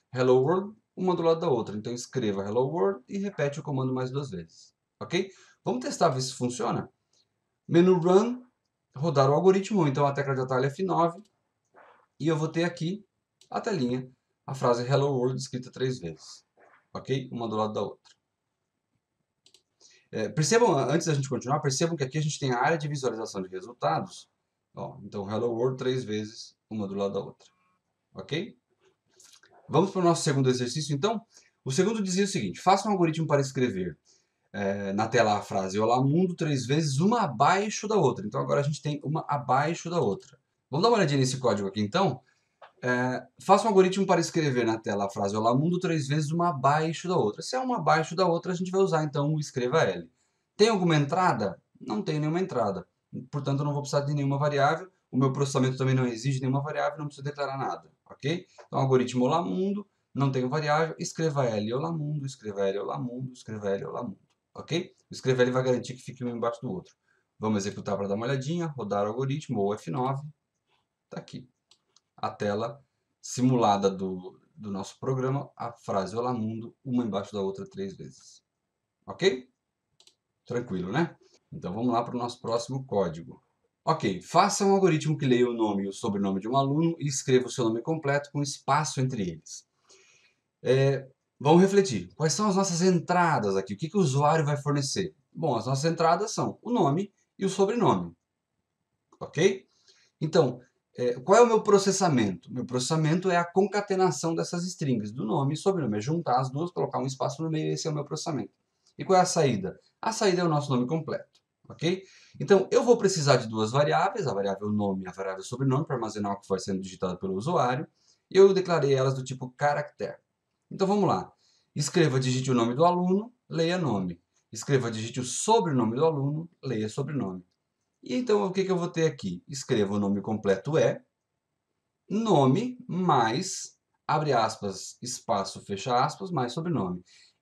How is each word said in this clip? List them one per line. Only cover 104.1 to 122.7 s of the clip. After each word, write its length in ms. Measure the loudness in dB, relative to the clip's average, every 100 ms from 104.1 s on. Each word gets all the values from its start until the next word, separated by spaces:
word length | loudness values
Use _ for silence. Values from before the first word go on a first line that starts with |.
| 2 -4
dessas 300 | -2 -4 -6
strings, 460 | -8 -6 -2 -2 -2
do 140 | -8
nome 300 | -4 0 0
e 20 | 0
sobrenome. 400 | 0 0 -2 -2
É 40 |
juntar 380 | -2 -2 0 0
as 120 | 0
duas, 200 | -4 -6
colocar 280 | -4 -4 -4
um 80 | -6
espaço 360 | -4 -6 -4
no 60 | -4
meio, 240 | -2 -2
esse 160 | -4 -4
é 20 |
o 40 |
meu 100 | -6
processamento. 480 | -6 -8 -6 -6 -6 _ _ _ _ -12
E 60 |
qual 140 | 4 4
é 40 |
a 20 |
saída? 560 | 6 4 2 2 -4 -10 _ _
A 100 | -6
saída 300 | 0 2 2
é 20 |
o 40 | 2
nosso 220 | 0 0
nome 160 | 0 0
completo, 540 | -2 -4 -8 -10 _ _ _ _
ok? 360 | -4 -2 -2 -6 -20 _ -10
Então, 300 | 6 6 6
eu 140 | 2
vou 140 | 6 6
precisar 380 | 4 2 4 4
de 100 | 4
duas 240 | -2 0
variáveis, 560 | 2 2 2 0 -2 -4
a 80 |
variável 360 | -2 -2 -2 -2
nome 340 | 0 0 -2
e 40 | -6
a 40 |
variável 300 | -8 -8 -8
sobrenome, 440 | -10 -2 2 2 0
pra 100 | -4
armazenar 360 | -4 -4 -4
o 80 | -6
que 60 | -2
foi 120 | -4
sendo 240 | -2 -6
digitado 340 | -6 -6 -6 -4
pelo 160 | -4
usuário, 520 | -4 -2 0 0 -2 -6 _ _ _ _
e 60 | 8
eu 160 | 8
declarei 400 | 8 2 0 2
elas 220 | 2 2
do 100 | -2
tipo 300 | -6 -10 -12 -2
caractere. 640 | -2 -2 -6 -8 -10 -10 _ _ _ _ _
Então, 160 | -2 0
vamos 220 | 2 2
lá. 240 | 2 -2 _ _ _ _
Escreva, 460 | -6 -2 2 4 2
digite 300 | 0 0 2
o 40 |
nome 200 | 2 2